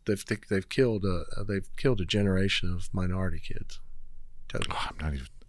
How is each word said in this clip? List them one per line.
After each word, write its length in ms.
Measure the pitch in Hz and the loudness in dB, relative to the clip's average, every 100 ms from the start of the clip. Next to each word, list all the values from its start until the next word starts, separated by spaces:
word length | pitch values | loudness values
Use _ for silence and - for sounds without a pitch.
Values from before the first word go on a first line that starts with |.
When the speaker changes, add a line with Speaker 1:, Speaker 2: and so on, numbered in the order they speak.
| - | -2
Speaker 1:
they, 100 | 101 | -2
they've, 320 | - 107 - | -2 -4 0
they've 200 | 98 - | -2 0
killed 360 | - 127 107 98 | 2 4 4 2
a, 180 | 87 82 - 104 | 0 0 -2 0
they've 200 | 98 - - | -2 -2 0
killed 240 | 139 117 | 2 2
a 40 | 85 | 2
generation 680 | 107 101 95 98 - 90 | 2 4 4 4 2 2
of 160 | 87 - | 0 0
minority 460 | 92 92 92 95 - | 0 0 2 2 0
kids. 400 | - - - - - - - - - - - | 0 -2 -2 -6 -6 -8 -8 -8 -10 -10 -6
Totally. 260 | - - - | -2 -2 -2
Speaker 2:
Oh, 120 | - | -4
I'm 80 | - | -4
not 140 | 78 | -4
even, 140 | 71 64 - | -4 -8 -8